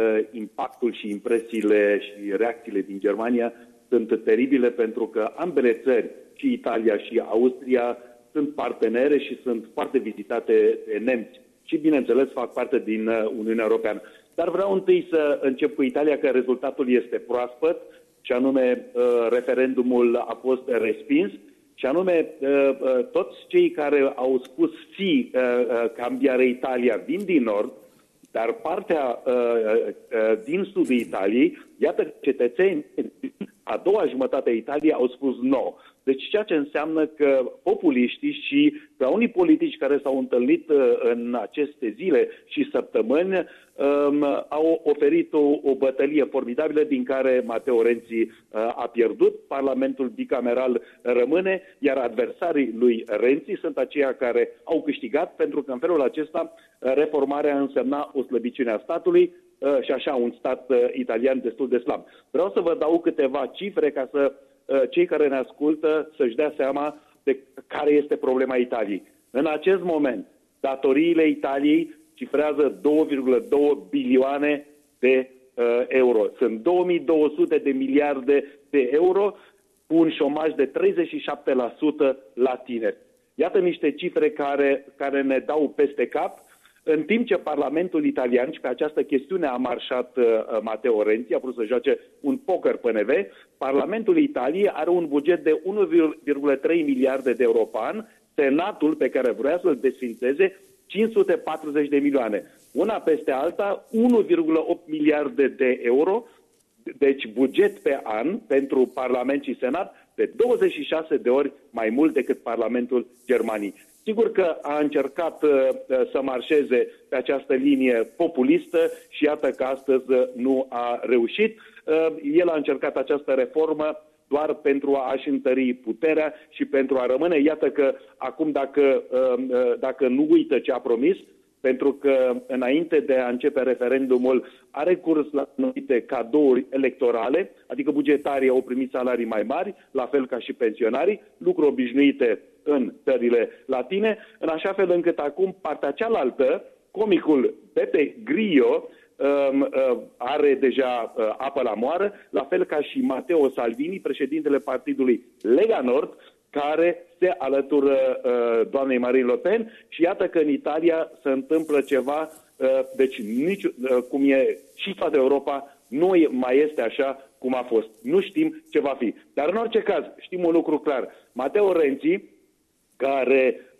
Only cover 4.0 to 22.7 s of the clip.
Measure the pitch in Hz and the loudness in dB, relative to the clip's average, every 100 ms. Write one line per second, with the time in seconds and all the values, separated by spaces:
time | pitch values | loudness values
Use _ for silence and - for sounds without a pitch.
4 | 110 110 110 110 131 139 120 117 110 117 | 0 -2 2 2 2 2 2 0 -4 -2
5 | 110 117 107 - 175 143 123 113 131 120 | -4 -2 -4 -4 -4 0 2 0 0 0
6 | - - - - 139 117 131 113 110 101 | -2 -10 -20 -6 -4 -2 -4 0 0 0
7 | - 113 107 110 127 127 127 127 120 117 | -2 -4 -2 0 0 0 -2 0 0 -6
8 | - - _ 156 147 - 120 - 113 117 | -12 -20 _ -4 -4 -4 -6 -2 -2 0
9 | 135 143 - 123 127 113 - - 98 131 | 2 2 -2 -8 -6 -6 -6 -8 -2 -2
10 | 107 104 101 117 117 110 107 113 - 104 | -4 -10 -6 -6 2 4 4 2 -4 -4
11 | 120 123 104 - _ _ - 160 156 147 | -2 -4 -6 -18 _ _ -6 -2 2 2
12 | 120 120 135 - 117 - 120 117 98 110 | 2 2 0 -2 -6 -6 -2 -2 -2 -4
13 | 110 113 107 - 107 113 110 110 110 101 | -2 -2 -2 -4 -4 -2 0 0 -2 -6
14 | - - _ - 170 175 196 190 185 180 | -12 -20 _ -4 -4 -2 0 0 2 2
15 | - 160 147 139 139 127 147 147 131 143 | 2 0 0 0 -2 0 -2 0 -2 0
16 | 151 139 139 127 123 123 135 131 127 123 | 0 0 2 0 0 -2 -2 -4 0 0
17 | - - - 123 123 - 160 170 - - | 0 -8 -6 -6 -6 -2 -2 -2 -8 -20
18 | _ _ - 123 135 135 127 120 - 120 | _ _ -4 0 2 2 2 0 -4 0
19 | 123 120 113 123 123 123 131 127 123 123 | 2 2 2 0 0 0 0 0 2 4
20 | 120 120 117 113 127 127 127 113 110 - | 4 2 -2 -6 -2 -2 0 -2 0 -4
21 | - 143 196 - - _ _ - - 160 | 0 0 0 -6 -20 _ _ -6 -2 0
22 | 185 170 - - 135 139 139 | 2 0 0 -4 0 2 2